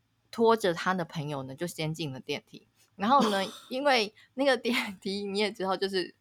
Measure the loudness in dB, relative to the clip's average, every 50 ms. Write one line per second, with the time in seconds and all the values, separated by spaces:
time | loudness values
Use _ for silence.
0 | _ _ _ _ _ _ -2 2 4 4 4 4 2 0 0 0 -2 -2 -2 -2
1 | -4 -4 -6 -6 -6 -4 -6 -6 -8 -10 -8 -8 -8 -8 -4 -4 -4 -4 -4 -4
2 | -6 -6 -8 -10 -6 -6 -6 -6 -8 _ -20 -20 _ _ _ _ _ _ _ -4
3 | 2 4 6 6 6 4 2 0 -2 -2 -6 -14 -10 -6 -6 0 2 4 4 4
4 | 2 0 -6 -16 -20 _ _ 0 2 2 2 2 0 -2 0 0 -2 -4 -10 -8
5 | -6 -6 -4 -4 -4 -4 0 0 0 0 -2 -2 -2 -2 0 0 0 0 0 -2
6 | -2 -2 -8 _